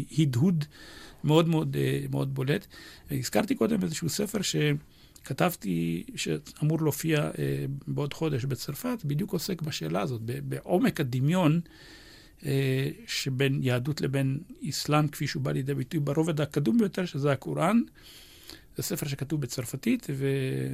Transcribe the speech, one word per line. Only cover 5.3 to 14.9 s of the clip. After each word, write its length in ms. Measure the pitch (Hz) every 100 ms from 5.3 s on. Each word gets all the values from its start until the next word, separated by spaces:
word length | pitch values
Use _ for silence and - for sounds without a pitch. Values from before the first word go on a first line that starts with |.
| 143 175 - 196 170 165 - - 247
שאמור 640 | - - - - 151 160
להופיע, 420 | 156 - 160 151
אה, 420 | 156 - 139 139 139 139 -
בעוד 260 | 139 147
חודש 320 | - 160 139 139
בצרפת, 600 | 139 - 143 247 240 143
בדיוק 280 | 143 202
עוסק 280 | 175 - 180
בשאלה 400 | 156 - 160 175
הזאת, 200 | 185 117 113
ב-, 240 | 135 139
בעומק 500 | 135 - 185 226 -
הדמיון, 600 | 135 127 139 185 156 170 - - - - - - - - 143
אה, 440 | 135 135 131 139 202 233
שבין 520 | - 139 127 139 143
יהדות 380 | 131 123 131 147
לבין 380 | 143 139 135 139 175 277 233
אסלאם, 380 | - -